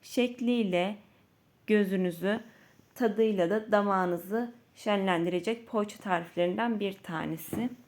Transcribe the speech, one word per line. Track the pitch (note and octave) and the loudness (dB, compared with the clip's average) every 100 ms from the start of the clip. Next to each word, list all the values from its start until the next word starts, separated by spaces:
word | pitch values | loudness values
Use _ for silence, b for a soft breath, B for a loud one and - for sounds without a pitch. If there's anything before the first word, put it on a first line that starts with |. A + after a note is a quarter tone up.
Şekliyle | - - B3 A#3+ A#3+ A#3+ G#3 F3 F#3 G#3 b b _ _ _ _ - | -4 0 0 0 0 2 2 2 0 -4 b b _ _ _ _ 2
gözünüzü, | G#3+ G3 F#3+ F3+ E3 F#3 A3 B B B B _ - | 2 4 2 0 -2 -2 -2 B B B B _ -2
tadıyla | A#3 G#3 A3 G3+ E3+ | 0 4 2 4 2
da | G#3+ G#3+ | 0 2
damağınızı | G#3 G3+ F#3+ F3+ E3+ F#3 A3 A#3+ - _ - | 2 4 2 2 -2 -4 -4 -4 -10 _ -8
şenlendirecek | - G#3 F#3+ E3+ E3+ F3 F3 A#3 - | -2 0 2 2 2 0 -2 -6 -4
poğaça | A3 G#3 - | -4 -4 -6
tariflerinden | G3+ F3 E3+ - F3 G3 A#3 A3 | -2 -2 -2 0 0 0 -2 -2
bir | G3 | -4
tanesi. | F#3+ - D#3+ D#3+ D#3+ - G3+ A#3+ B3+ | -6 -8 -6 -4 -6 -6 -4 -4 -6